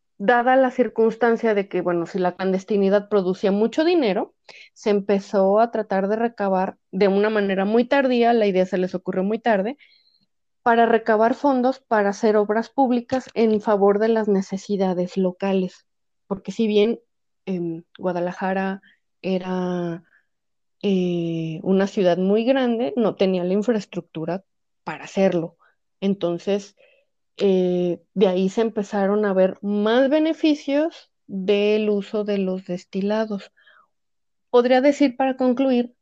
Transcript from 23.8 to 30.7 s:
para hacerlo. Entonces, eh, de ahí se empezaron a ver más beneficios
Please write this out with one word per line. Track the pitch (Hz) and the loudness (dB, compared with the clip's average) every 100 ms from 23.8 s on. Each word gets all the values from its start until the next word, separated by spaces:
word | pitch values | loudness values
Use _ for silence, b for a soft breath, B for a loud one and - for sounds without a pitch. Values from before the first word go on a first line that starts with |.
| - 180 - 170 165 185 - _ _ _ | -4 -10 -10 -10 -8 -8 -10 _ _ _
para | - 156 | -14 -12
hacerlo. | 151 - 190 180 165 - _ _ _ _ | -8 0 0 0 -4 -10 _ _ _ _
Entonces, | 196 196 170 170 202 202 196 _ b b b _ _ - | -4 -2 -2 -4 -4 -4 -6 _ b b b _ _ -4
eh, | 202 185 180 180 180 170 _ | 0 2 2 0 -2 -4 _
de | - 190 | 0 0
ahí | 185 190 | 2 -2
se | 226 | -2
empezaron | 226 220 202 208 196 208 | -4 -4 -6 -4 -2 0
a | 208 | 0
ver | 190 190 - | 2 0 -2
más | 202 208 208 240 269 | -4 -2 0 2 2
beneficios | 311 311 320 320 294 - | 2 0 0 0 0 -2